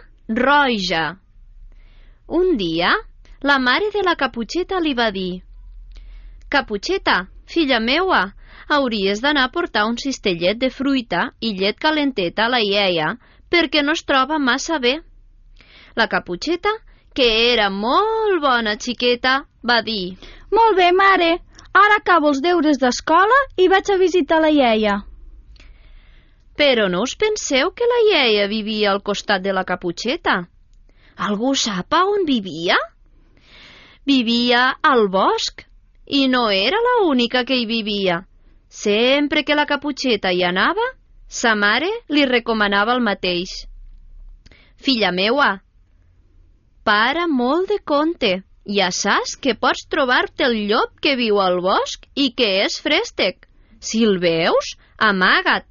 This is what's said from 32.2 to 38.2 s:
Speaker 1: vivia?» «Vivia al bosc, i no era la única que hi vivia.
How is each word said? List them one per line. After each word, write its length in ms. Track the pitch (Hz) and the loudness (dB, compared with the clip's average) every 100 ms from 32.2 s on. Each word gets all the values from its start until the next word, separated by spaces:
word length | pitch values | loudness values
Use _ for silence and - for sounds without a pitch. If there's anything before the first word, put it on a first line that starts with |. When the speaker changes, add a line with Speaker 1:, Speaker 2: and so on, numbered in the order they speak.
Speaker 1:
vivia?» 540 | 320 247 190 160 175 262 659 _ _ _ _ _ _ - - - - - - | 0 -2 -4 -6 0 0 -2 _ _ _ _ _ _ -20 -20 -20 -20 -14 0
«Vivia 720 | 269 226 233 240 240 254 - | 2 2 0 2 2 2 2
al 280 | 311 254 208 | 2 4 4
bosc, 560 | 185 233 440 - - - - _ _ - | 2 2 0 -4 -10 -20 -20 _ _ -4
i 220 | 277 269 | 0 2
no 140 | 254 226 | 2 2
era 240 | 190 214 403 | 2 0 0
la 260 | 480 494 | 2 2
única 380 | 359 254 233 254 | 2 2 2 0
que 120 | 247 262 | 0 -2
hi 60 | 220 | 0
vivia. 540 | 233 214 202 190 170 | -4 -2 -2 -2 -2